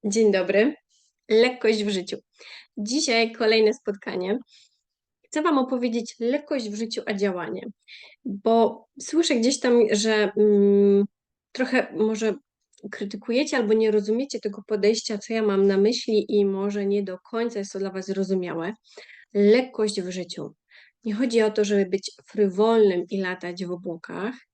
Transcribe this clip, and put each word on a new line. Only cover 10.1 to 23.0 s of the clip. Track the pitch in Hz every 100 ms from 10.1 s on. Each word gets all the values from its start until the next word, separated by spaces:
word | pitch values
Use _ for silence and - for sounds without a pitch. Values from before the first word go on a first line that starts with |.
| 214 202 202
mm, | 208 202 202 202 202 196 208 _ _ _ _
trochę | - 254 254 - -
może | 214 220 220 - _ _ _ _ 202
krytykujecie | - 202 202 - 240 302 269
albo | 214
nie | 220 220
rozumiecie | 214 202 226 277 240
tego | 214 196 196
podejścia, | 214 202 226 - 208
co | -
ja | 226
mam | 214 196 196
na | 196
myśli | 208 254 - 214 208
i | 208 196
może | 190 202 202 196
nie | 202
do | 196 185
końca | _ 226 233 233
jest | 196
to | 190
dla | 196
was | 185 190
zrozumiałe. | 196 190 190 180 165 165 220 _ - - - _
Lekkość | 202 202 240 254 - 214 202
w | 180
życiu. | 185 175 - 151 _ _ - - _
Nie | 226
chodzi | 208 254 226
o | 214
to, | 214 202
żeby | 208 190
być | 196 - - _
frywolnym | - 202 185 220 226 208 175